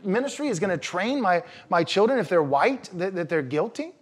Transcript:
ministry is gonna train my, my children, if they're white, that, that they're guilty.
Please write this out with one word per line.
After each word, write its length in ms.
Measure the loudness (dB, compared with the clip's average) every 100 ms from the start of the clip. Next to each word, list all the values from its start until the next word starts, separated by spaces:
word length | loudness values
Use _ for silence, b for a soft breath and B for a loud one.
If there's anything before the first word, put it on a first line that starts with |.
| 0
ministry 420 | 0 -2 -4 -4
is 120 | -2
gonna 180 | -2 -2
train 440 | -4 -4 -2 0
my, 220 | 2 0 -2 B B
my 140 | 0
children, 360 | 2 4 4 2
if 100 | 2
they're 140 | 2
white, 460 | 2 2 2 0 -8
that, 220 | -6 -4 -4
that 140 | -2
they're 120 | -2
guilty. 500 | 0 -2 -2 -4 -10 -12